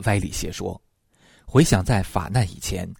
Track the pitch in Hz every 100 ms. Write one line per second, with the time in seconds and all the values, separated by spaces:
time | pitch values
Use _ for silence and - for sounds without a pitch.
0 | 113 101 92 - - - 95 - _ _
1 | _ _ _ _ - 131 165 95 92 107
2 | 92 95 - 117 95 - - 92 90